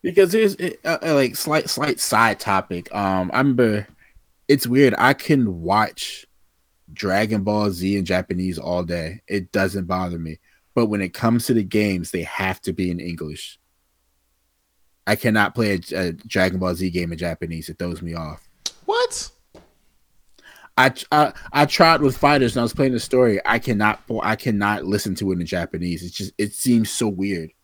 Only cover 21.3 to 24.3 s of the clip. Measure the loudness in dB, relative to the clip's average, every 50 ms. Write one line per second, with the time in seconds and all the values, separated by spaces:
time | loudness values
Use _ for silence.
21.3 | 0 -8 -16 -4 2 2 2 2 2 2 4 4 4 4 2 0 0 2 2 4
22.3 | 4 4 2 2 2 0 -2 -2 0 0 0 0 0 -2 -2 0 2 4 4 4
23.3 | 4 2 0 0 -2 0 0 0 0 2 2 2 0 -2 -6 -8 -6 -4 -2 -2